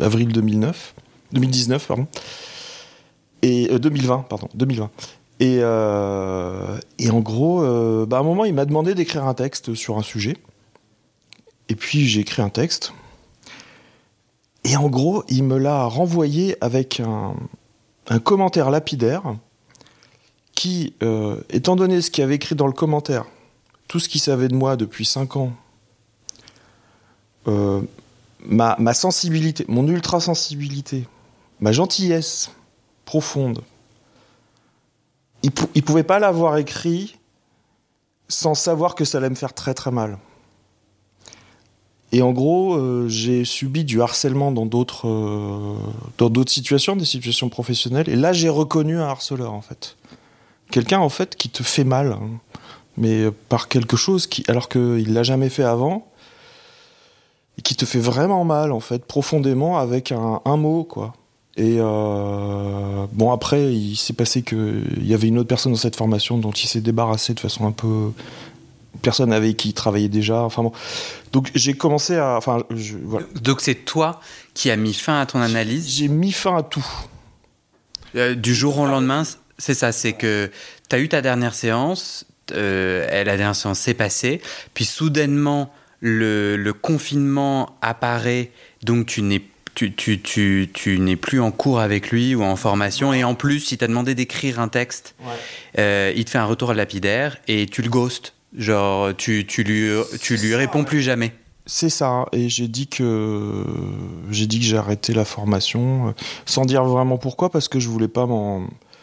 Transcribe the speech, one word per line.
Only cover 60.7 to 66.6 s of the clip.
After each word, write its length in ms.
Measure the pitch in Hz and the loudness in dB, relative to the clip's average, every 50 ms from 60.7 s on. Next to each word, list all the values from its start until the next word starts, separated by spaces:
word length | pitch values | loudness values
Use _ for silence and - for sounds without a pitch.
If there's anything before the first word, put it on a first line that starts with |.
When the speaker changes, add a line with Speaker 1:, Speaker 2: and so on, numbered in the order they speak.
| 160 165 160 | 0 0 -2
Speaker 1:
quoi. 300 | 165 - - 104 110 123 _ _ _ _ _ _ _ - | -4 -8 -8 -8 -10 -10 _ _ _ _ _ _ _ -4
Et, 220 | - 110 113 117 117 | 0 2 2 4 4
euh, 1300 | 113 110 107 107 107 104 104 101 101 101 101 101 101 101 101 101 101 101 101 101 101 98 98 98 98 98 | 2 2 2 0 0 0 0 -2 -2 -4 -4 -4 -4 -4 -4 -4 -4 -4 -4 -4 -4 -4 -4 -4 -4 -4
bon, 220 | 110 104 113 117 123 | 0 2 4 4 4
après, 420 | 117 - - 143 143 143 139 123 | 2 0 2 2 2 4 2 2
il 220 | 110 104 101 104 | 0 -2 -2 -2
s'est 160 | 107 - - 117 | -4 -4 -4 -2
passé 300 | - 117 113 - 127 120 | -2 0 0 0 -2 -2
que 420 | - 110 110 110 107 107 107 107 - - - | -2 -2 -2 -2 -2 -2 -2 -4 -4 -4 -2
il 80 | - | 0
y 80 | 98 110 | 2 2
avait 140 | 107 107 113 | 4 4 4
une 100 | 113 120 | 4 4
autre 100 | 120 117 | 2 2
personne 240 | 127 120 - 139 120 | 0 0 2 0 0
dans 60 | 113 | 2
cette 180 | - 117 110 | 0 -2 -2
formation 420 | - 113 110 110 104 - - 120 117 | 0 0 2 2 2 0 0 0 0
dont 140 | 110 107 101 | -2 -2 -2
il 160 | - | -2